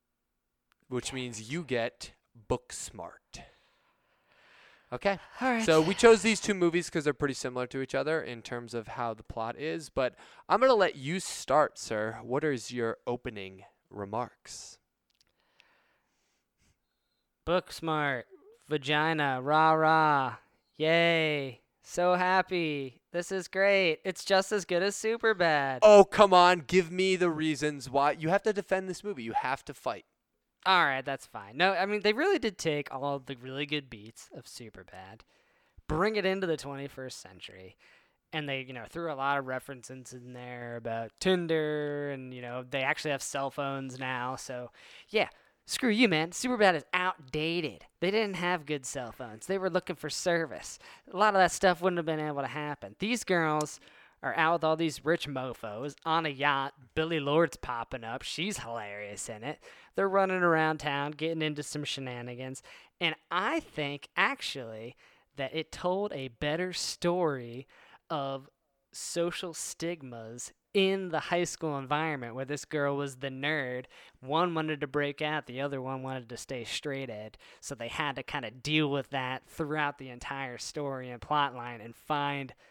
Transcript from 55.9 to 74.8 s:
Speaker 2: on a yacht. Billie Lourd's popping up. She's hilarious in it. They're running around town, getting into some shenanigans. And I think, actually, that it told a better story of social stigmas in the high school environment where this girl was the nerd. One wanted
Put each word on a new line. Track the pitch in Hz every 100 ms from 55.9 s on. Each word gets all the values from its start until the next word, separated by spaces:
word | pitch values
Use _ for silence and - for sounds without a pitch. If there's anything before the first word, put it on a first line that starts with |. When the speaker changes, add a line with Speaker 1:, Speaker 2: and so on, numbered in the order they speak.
| 139
Speaker 2:
on | 165 160 160
a |
yacht. | 131 143 139 135 - 131 -
Billie | 160 165
Lourd's | 143 151 170 -
popping | - 120 113 127
up. | 113 123
She's | - - 190 196
hilarious | 120 117 104 101 101 101 -
in | 107
it. | 120 - - - -
They're | - 196
running | 196 190 185
around | 175 160 156 156
town, | 151 143 143
getting | 147 160 165
into | 156 147
some | 143 147
shenanigans. | 143 - 135 123 120 123 131 131 - - - -
And | 170 - -
I | 175 214 330
think, | - - 143 143 - -
actually, | 202 - - 139 113 110 117 - _ _ _ -
that | 131
it | 160 156
told | - 180 185 208
a | 147 131
better | 120 147 160 185
story | 175 - - 175 175 165 135 120 120 131 - - - -
of | 156 139 135 139 _ _ _ _
social | - - 170 170 170 180
stigmas | 160 - - 165 170 135 117 113 120 - - _
in | 202 190 196 185
the | 160
high | - 175
school | 170 - 160 139
environment | 131 147 160 143 120 123
where |
this | 135 143
girl | - 156 143 139
was | 143 127
the | 135
nerd. | 131 143 156 131 127 131 - - _
One | 131 156 180
wanted | 165 156 147